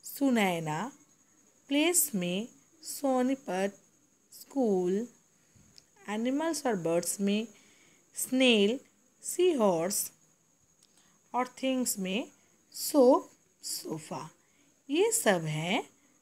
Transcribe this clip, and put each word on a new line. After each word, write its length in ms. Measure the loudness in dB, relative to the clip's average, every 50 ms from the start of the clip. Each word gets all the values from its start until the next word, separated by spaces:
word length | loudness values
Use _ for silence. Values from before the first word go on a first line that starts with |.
| -18
सुनैना, 880 | -16 -6 0 0 2 4 4 2 2 0 -2 -4 -4 -4 -4 -6 -8 -10 -16 _ _ _ _ _ _ _ _ _ _ _ _ _ -2
place 420 | 0 2 2 2 2 2 0 0 -2
में 340 | -4 -4 -2 -4 -4 -6 -8 -14 _ _ _ _ _ -16
सोनीपत, 960 | -14 -10 -4 -2 0 0 2 0 0 -2 -4 -4 -6 -4 -2 -2 -4 -4 -10 _ _ _ _ _ _ _ _ _ _ -20
school, 760 | -20 -20 -8 -2 0 0 2 2 2 2 0 0 -2 -2 -6 -12 _ _ _ _ _ _ _ _ -20 -20 _ _ -20 _ _ _ _ -12 -8
animals 580 | -6 -4 -2 -2 -2 -2 -2 -2 -4 -2 -2
और 100 | -2 -2
birds 440 | -2 0 0 0 0 0 -2 -4 -2
में 280 | 0 0 0 0 -2 -6 -12 -20 _ _ _ _ _ _ _ _ _ _ _
snail, 680 | -10 -6 -2 2 4 4 6 6 6 4 4 2 -2 -6 _ _ _ _ _ _ _ -12
सी 300 | -8 -2 2 2 2 4
हॉर्स 600 | 4 2 2 2 2 0 -2 -2 -4 -4 -6 -10 _ _ _ _ _ _ _ _ _ _ _ _ _ _ _ _ _ _ _ _ _ _ _ -4
और 200 | -4 -4 -4 -6 -4 -2
things 360 | -2 0 0 -2 -2 -4 -4
में 340 | -4 -4 -4 -4 -4 -6 -12 _ _ _ _ _ _ _ -12
सोप, 580 | -10 -8 2 4 6 8 8 6 4 2 -4 -16 _ _ _ _ _ -12
सोफ़ा, 680 | -10 -10 -10 -8 -8 -10 -10 -10 -10 -12 -12 -12 -14 -18 _ _ _ _ _ _ _ _ _ _ -4
ये 220 | 0 0 0 2 0
सब 320 | 2 2 2 2 2 0
है 440 | -2 -4 -4 -4 -2 -2 -4 -4 -8 _ _ _ _ _ _